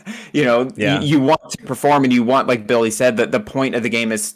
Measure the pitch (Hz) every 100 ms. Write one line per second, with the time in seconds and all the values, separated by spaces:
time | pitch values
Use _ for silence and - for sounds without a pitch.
0 | - 226 - 147 131 120 131 113 104 98
1 | 143 151 131 156 - - - 127 143 143
2 | 135 123 117 131 123 120 104 120 113 110
3 | 127 117 110 120 107 - 131 113 113 113
4 | 113 110 -